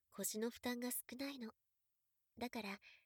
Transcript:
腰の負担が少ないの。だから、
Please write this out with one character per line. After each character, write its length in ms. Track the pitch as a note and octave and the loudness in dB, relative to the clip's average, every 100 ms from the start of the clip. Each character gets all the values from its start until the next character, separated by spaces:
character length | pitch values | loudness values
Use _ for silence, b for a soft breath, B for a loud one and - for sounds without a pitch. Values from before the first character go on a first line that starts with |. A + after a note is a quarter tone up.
| _ | _
腰 260 | - F#3+ G#3+ | 0 2 4
の 140 | A#3 | 2
負 100 | - | 2
担 180 | B3 A#3+ | 0 2
が 120 | B3 | 2
少 260 | - - B3 | 0 -2 -2
な 140 | C#4 | -2
い 80 | C#4 | -2
の。 100 | A3+ - _ _ _ _ _ _ _ - | -6 -8 _ _ _ _ _ _ _ -4
だ 140 | - | -2
か 100 | A#3 | 0
ら、 180 | G3+ G3 B B | -2 -4 B B